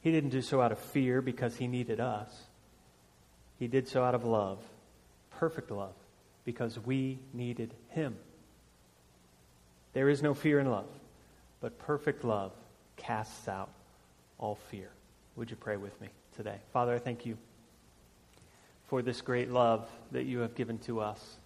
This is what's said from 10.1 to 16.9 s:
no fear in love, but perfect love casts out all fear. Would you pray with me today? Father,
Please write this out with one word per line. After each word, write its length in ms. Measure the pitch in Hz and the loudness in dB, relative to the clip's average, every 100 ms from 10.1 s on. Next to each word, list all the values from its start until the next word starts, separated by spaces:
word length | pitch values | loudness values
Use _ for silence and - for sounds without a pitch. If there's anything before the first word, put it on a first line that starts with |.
| 143 | 6
no 120 | 151 | 4
fear 240 | 143 156 143 | 4 4 6
in 100 | 135 | 4
love, 180 | 107 - - - - - - - - | 0 -2 -14 -20 -20 -20 -20 -20 -10
but 180 | 120 - | -10 -8
perfect 440 | - 147 151 - | -2 0 0 0
love 300 | 123 107 95 - - - - - | 0 0 -2 -8 -20 -20 -20 -14
casts 520 | - 110 110 - - | -4 -4 -4 -8 -8
out 220 | 95 98 - - - - - _ - | -6 -8 -14 -20 -20 -20 -20 _ -8
all 180 | 107 101 - | -6 -6 -10
fear. 200 | 101 95 - - - - - | -14 -14 -20 -20 -20 -20 -12
Would 140 | 113 | -10
you 60 | 113 | -8
pray 200 | - 104 | -4 -4
with 220 | 101 - | -6 -12
me 80 | 104 - _ - | -18 -18 _ -10
today? 220 | 104 101 - | -10 -10 -2
Father, 220 | 123 120 | 0 2